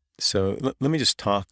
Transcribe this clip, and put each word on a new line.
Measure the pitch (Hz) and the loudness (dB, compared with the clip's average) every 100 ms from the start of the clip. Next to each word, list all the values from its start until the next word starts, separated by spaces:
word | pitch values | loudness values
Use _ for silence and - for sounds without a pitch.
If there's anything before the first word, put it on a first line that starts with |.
| _ - | _ -6
So | - 101 95 101 | -2 0 0 -2
l-, | 131 - | -4 -2
let | 139 | 0
me | 160 | 2
just | 120 - | 0 0
talk | 104 101 92 | 0 0 -2